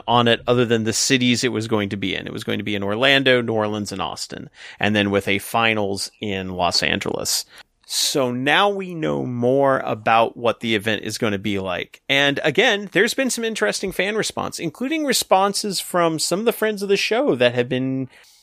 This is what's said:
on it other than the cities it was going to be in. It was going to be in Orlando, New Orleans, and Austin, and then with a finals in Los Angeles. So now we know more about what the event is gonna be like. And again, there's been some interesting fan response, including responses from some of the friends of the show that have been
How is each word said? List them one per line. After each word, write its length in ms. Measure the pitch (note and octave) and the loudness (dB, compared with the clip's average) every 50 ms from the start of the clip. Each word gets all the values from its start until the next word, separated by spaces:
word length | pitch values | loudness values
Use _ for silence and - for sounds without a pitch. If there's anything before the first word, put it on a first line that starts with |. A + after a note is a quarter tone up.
| - | 0
on 200 | A2+ A#2 A#2+ A#2+ | 2 2 4 4
it 140 | A#2 A#2 - - | 4 2 2 2
other 180 | B2 B2 B2 B2 | 2 2 2 4
than 180 | A2 A#2 A2+ A2 | 2 2 2 2
the 100 | A2+ G#2+ | 0 0
cities 500 | - - - C#3 B2+ B2 B2 A#2+ A2 C3 | 0 2 2 2 4 4 2 2 2 0
it 80 | A#2+ | 0
was 160 | A2 G#2+ A2 | 0 -2 -2
going 220 | A2+ A2+ G#2 G#2 G2 | 0 0 0 0 -2
to 80 | G#2+ | -4
be 180 | G2 G2 F#2 E2+ | -4 -4 -4 -4
in. 100 | D#2+ - | -4 -6
It 80 | - - | -8 -8
was 100 | G#2 - | -8 -6
going 140 | A#2 G#2+ G#2 | -4 -4 -4
to 40 | G2+ | -4
be 120 | G#2 G#2 | -4 -4
in 80 | G2 G2 | -2 -2
Orlando, 580 | G2 G#2 A2+ C3 C#3 C#3 C#3 C3 C3 B2+ B2 | -2 0 2 2 4 4 4 6 6 4 4
New 120 | A#2 A2+ A2+ | 2 0 0
Orleans, 380 | A2 G#2+ G#2 G#2+ G#2+ G#2 - | 0 0 0 -2 -4 -4 -6
and 100 | G2+ F#2+ | -6 -6
Austin, 480 | E2 - - - - - - - - - - - - - - - | -6 -6 -6 -8 -10 -10 -12 -12 -14 -16 -18 -20 -20 -16 -6 -4
and 160 | - G#2 G#2+ | -2 0 2
then 160 | G#2 G2+ G2+ | 2 2 2
with 160 | G2 G2 - | 2 2 2
a 120 | G#2 G2 G2+ | 0 -2 -2
finals 720 | - - - A#2 A2+ A2+ A2 G#2+ G#2 G2 G2+ F#2+ - - - _ | -2 -2 0 0 2 2 2 0 0 -2 -2 -4 -6 -8 -10 _
in 280 | A2+ G#2 F#2+ F#2+ F#2 F#2 | -6 -6 -4 -4 -6 -6
Los 320 | F#2 F2+ F2+ E2+ - - - | -2 0 0 0 2 0 0
Angeles. 640 | D#2 F2 G2+ - - - - - - - - - - - - - _ _ _ _ | 0 0 -2 -2 -4 -4 -4 -4 -4 -4 -4 -6 -8 -16 -20 -20 _ _ _ _
So 460 | - - - - - - D3+ C3 B2 | -6 -4 -2 -2 0 0 0 0 0
now 360 | B2 B2 C3 D3 D3 F3+ G3+ G3+ | -2 -2 0 2 4 4 4 2
we 260 | G3+ G3 F#3+ F3+ F3 | 0 -2 -6 -8 -6
know 300 | D#3+ D#3 D3+ D3 C#3 C3+ | -4 -4 -2 -2 -2 -4
more 540 | B2+ B2 A#2+ A#2+ B2 C3+ C#3 C#3 C3+ C3+ C3 | -4 -2 0 2 2 4 4 4 4 2 2
about 560 | - B2+ B2 A2 G#2+ A2+ A2+ A#2 A#2 - - | 0 -4 -6 -2 2 4 4 4 4 2 0
what 240 | C3 A#2+ A2 G#2 - | 0 0 0 0 0
the 160 | - A2+ A2+ | 0 0 0
event 280 | G#2 G2 A2+ G#2+ G2 - | 0 0 0 -2 -2 -4
is 140 | A2 G#2 | -6 -4
gonna 200 | - B2 G#2+ G2+ | -2 -2 -2 0
be 200 | F#2+ F#2+ G#2+ G2 F#2+ | -2 -2 -2 -2 -2
like. 420 | F#2+ F#2 F2+ - - - - - _ - | -2 -4 -4 -4 -6 -10 -12 -12 _ 0
And 280 | C#3 C#3 C#3+ C#3+ C#3 C3+ - | 2 2 2 2 0 0 0
again, 460 | D#3 - F#3+ A#3 B3+ G#3 G3+ G#3 F#3 | 0 2 2 4 2 2 0 -2 -2
there's 220 | - - A3 A3+ - | 0 2 2 2 0
been 160 | - C4+ A#3+ | -2 -2 -2
some 160 | - A#3 A3+ | -2 -4 -4
interesting 480 | A3+ A3 - G#3+ G#3 F#3+ - G#3+ F#3+ - | -6 -4 -2 -2 -2 -2 -2 -4 -4 -4
fan 220 | - F3+ G3+ A3 | -2 -2 -2 -2
response, 440 | G#3+ - - - - F#2+ - - - | -2 -4 -4 -4 -6 -6 -6 -6 -6
including 460 | E3+ D#3+ - - A#3+ C4+ D#4+ D#4+ D4+ | -6 -8 -6 -6 -4 -4 -2 -2 0
responses 720 | C4+ G#3+ - - - G3 F#3+ G3 G3+ G3 - - G#3 F3+ - | 0 0 0 2 4 4 4 4 2 0 -2 -4 -4 -4 -6
from 400 | - - - F3 E3+ E3 D#3+ D3+ | -6 -2 0 2 2 2 2 0
some 200 | - - E3+ G3 | -2 -2 -2 0
of 60 | A#3 | 0
the 60 | A3+ | 0
friends 300 | - - G#3+ A3 G#3+ G3 G3+ | 0 0 -2 -2 -2 -2 0
of 60 | G3 | 0
the 80 | G3 | 2
show 380 | F#3+ - - G#3+ B3 D4 B3+ D3 | 2 2 0 0 0 2 2 2
that 180 | A#2+ B2 A#2+ A#2+ | 4 4 4 4
have 160 | B2 B2 B2+ | 2 0 0
been 400 | C3 B2+ B2+ C3 C3 C3 C3 - - - - - _ _ | -2 -2 -2 -2 -2 -4 -4 -8 -10 -18 -20 -20 _ _